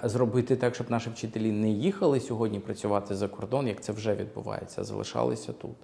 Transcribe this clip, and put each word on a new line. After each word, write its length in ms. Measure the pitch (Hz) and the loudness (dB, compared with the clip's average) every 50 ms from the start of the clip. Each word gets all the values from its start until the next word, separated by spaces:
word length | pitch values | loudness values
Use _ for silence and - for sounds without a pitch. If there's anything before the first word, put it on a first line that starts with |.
зробити 540 | - 117 104 123 123 113 107 123 120 123 131 | 0 0 4 4 4 4 4 2 4 4 4
так, 180 | 123 131 120 120 | 4 4 2 2
щоб 160 | - 117 - | 0 -2 0
наші 200 | 120 113 - 117 | 0 -2 -2 -4
вчителі 420 | 113 - - 110 - 110 110 110 | -8 -6 -6 -4 -2 0 2 2
не 180 | 107 104 110 107 | 2 2 2 2
їхали 500 | 107 101 139 196 196 - 196 156 139 123 | 2 2 2 0 2 4 4 4 4 4
сьогодні 400 | - - 117 110 113 110 104 101 | 2 -2 -2 0 0 0 0 -2
працювати 540 | - - 104 - - 104 101 101 101 - 101 | -4 -6 -6 -2 0 2 2 2 0 0 -2
за 140 | 95 104 98 | -2 -2 -2
кордон, 400 | - - 107 110 123 143 139 117 | -2 -4 -4 0 0 2 2 0
як 120 | - - | -2 -4
це 120 | - - | -4 -6
вже 220 | 104 107 107 107 101 | -4 -2 0 0 0
відбувається, 680 | 101 101 - - - - - - - - - - - | 0 -2 -6 -6 -8 -6 -4 -4 -6 -6 -8 -6 -6
а 40 | 98 | -6
залишалися 680 | 101 101 - 104 - - - - - 120 110 - 117 | -4 -4 -6 -4 -2 0 2 2 2 2 0 -4 -8
тут. 240 | 117 - - 120 117 - | -10 -10 -10 -12 -12 -12